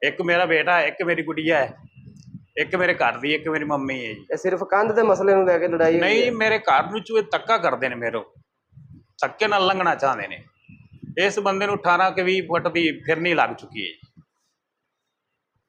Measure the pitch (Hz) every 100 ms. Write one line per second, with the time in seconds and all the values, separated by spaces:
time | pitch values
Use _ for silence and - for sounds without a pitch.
0 | 143 143 170 175 180 160 151 175 151 -
1 | 175 160 156 156 156 156 123 - - -
2 | - - - - _ - 147 185 180 175
3 | 127 117 139 151 156 156 147 143 135 131
4 | 117 104 - 156 190 185 190 196 220 214
5 | 220 180 196 196 185 170 175 165 165 170
6 | 180 220 240 233 220 220 - 160 160 214
7 | - 220 208 160 - 226 170 123 131 120
8 | 117 113 - _ _ _ _ - - -
9 | _ - 139 - 214 208 190 190 175 147
10 | 139 117 98 82 - _ _ - - -
11 | - - 190 196 196 190 202 202 175 175
12 | 185 175 185 185 165 170 160 165 165 135
13 | 127 160 170 160 131 117 - 110 92 80
14 | - _ _ _ _ _ _ _ _ _
15 | _ _ _ _ _ _